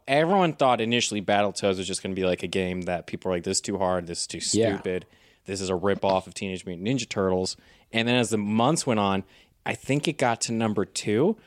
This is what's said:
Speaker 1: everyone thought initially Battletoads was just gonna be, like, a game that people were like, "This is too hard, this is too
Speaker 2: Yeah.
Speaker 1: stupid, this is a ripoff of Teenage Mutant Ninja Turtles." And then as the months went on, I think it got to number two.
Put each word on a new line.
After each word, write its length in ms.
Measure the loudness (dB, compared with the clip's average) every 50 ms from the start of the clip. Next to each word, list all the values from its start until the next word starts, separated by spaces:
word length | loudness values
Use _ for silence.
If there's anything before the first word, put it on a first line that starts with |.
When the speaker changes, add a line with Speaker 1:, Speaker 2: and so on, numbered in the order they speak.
| _
Speaker 1:
everyone 460 | 0 2 4 4 4 4 4 4 4 4
thought 280 | 4 4 4 4 4
initially 400 | 2 2 2 2 2 0 -2 -2
Battletoads 560 | 0 2 4 4 4 2 0 0 0 0 0
was 100 | 0 -2
just 140 | -4 -6 -6
gonna 140 | -6 -6 -4
be, 100 | -2 0
like, 160 | 0 0 0 -2
a 40 |
game 360 | -2 -2 -2 -2 -2 -2 -4 -4
that 220 | -4 -4 -6 -6
people 220 | -8 -10 -6 -4 -2
were 60 | -2
like, 80 | -2 -2
"This 140 | -2 -2
is 40 | -2
too 160 | -2 -4 -2
hard, 300 | 0 0 0 0 0 -2
this 140 | -4 -8 -8
is 60 | -8
too 120 | -8 -8 -6 -4 0 2
Speaker 2:
Yeah. 180 | 2 2 2 0
Speaker 1:
stupid, 300 | -2 -4 -4 -4 -4 -6 -12 _ _ _ _ _ _ _
this 140 | -8 -8 -4
is 80 | -2 -2
a 40 | -2
ripoff 520 | 0 0 0 0 2 2 2 2 2 0
of 60 | -4 -8
Teenage 320 | -8 -8 -6 -6 -8 -8
Mutant 220 | -10 -8 -6 -4
Ninja 200 | -2 -2 -2 -4 -4
Turtles." 460 | -2 0 0 2 2 0 0 -4 -6 -10 _ _ -20 _ _ _
And 160 | -2 -2 0
then 80 | 2 2
as 140 | 2 2 2
the 80 | 0
months 480 | -2 0 0 2 2 4 4 2 2 0
went 120 | 0 0 2
on, 240 | 2 2 0 0 -2 -6 _ -20 _ _ _ _ -6
I 80 | -6 -6
think 320 | -4 -4 -2 -2 0 0
it 100 | -2 0
got 220 | 0 0 0 0 0
to 100 | -2 -4 -2
number 320 | 0 0 0 0 -2 -2
two. 500 | -4 -6 -6 -2 0 0 2 2 0 0 -4 _